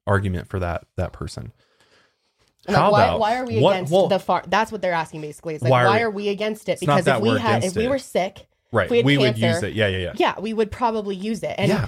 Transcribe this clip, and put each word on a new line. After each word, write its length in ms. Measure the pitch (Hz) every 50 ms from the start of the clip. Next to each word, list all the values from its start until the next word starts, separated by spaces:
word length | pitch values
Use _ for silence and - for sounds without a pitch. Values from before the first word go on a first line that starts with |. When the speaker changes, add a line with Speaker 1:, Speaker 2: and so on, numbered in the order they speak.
| - 101
Speaker 1:
argument 400 | 101 98 101 98 90 85 - -
for 100 | - 95
that, 260 | 90 85 82 - - _ _
that 180 | - 90 82 -
person. 380 | - 135 117 - - - 110 - _ _ _ _ _ _ _ _ _ _ _ _ _ _ _ _ _ _ _ _ _ - -
Speaker 2:
Like, 80 | 208
Speaker 1:
How 160 | 143 165 202
Speaker 2:
why, 120 | 208 208 196
Speaker 1:
about 160 | 175 170 160
Speaker 2:
why 180 | - - 233 254
are 80 | 254
we 140 | 240 - 110
Speaker 1:
what, 160 | 131 185 196
Speaker 2:
against 180 | 185 170 135 170
Speaker 1:
well, 140 | 196 180 170
Speaker 2:
the 100 | 196 185
far-, 260 | - - 185 175 - 175
that's 240 | 185 202 220 -
what 100 | 220 180
they're 120 | 190 180 170
asking 280 | 165 156 - - 156
basically. 320 | 151 151 147 - - 170 156
It's 100 | 147 -
like, 60 | 123
Speaker 1:
why 140 | 131 123 123
are 40 | 156
Speaker 2:
why 80 | 202 233
Speaker 1:
we, 60 | 233
Speaker 2:
are 60 | 220
we 200 | 202 202 208 202
against 380 | 202 - 214 220 220 214 - 190
it? 20 | 170
Speaker 1:
it's 80 | -
not 140 | - - 143
Speaker 2:
Because 100 | 196 175
Speaker 1:
that 120 | 151 131 117
Speaker 2:
if 40 |
we 80 | 208 226
Speaker 1:
we're 80 | - -
Speaker 2:
had, 200 | 233 220 208 -
Speaker 1:
against 180 | - 185 175
Speaker 2:
if 40 | -
we 60 | 226
Speaker 1:
it. 40 | 254
Speaker 2:
were 100 | 277 262
sick, 480 | - - - 196 180 202 - - - _ _ _ _ -
Speaker 1:
Right, 140 | - 107 92
Speaker 2:
if 60 | -
we 60 | 123 123
had 80 | 120
Speaker 1:
we 120 | 139 143 139
would 160 | 135 123 113 110
Speaker 2:
cancer, 80 | 110
Speaker 1:
use 180 | - - - 107
it. 100 | 95 -
Yeah, 140 | 107 107 98
yeah, 80 | 92 92
yeah. 160 | 90 85 -
Speaker 2:
yeah, 240 | 226 349 - - -
we 140 | 185 220 220
would 180 | 214 220 208
probably 440 | - - 254 226 220 220 196 202 196
use 280 | 180 196 220 226 - -
it. 100 | 151 - -
And, 120 | 196 -
Speaker 1:
Yeah, 180 | 208 185 117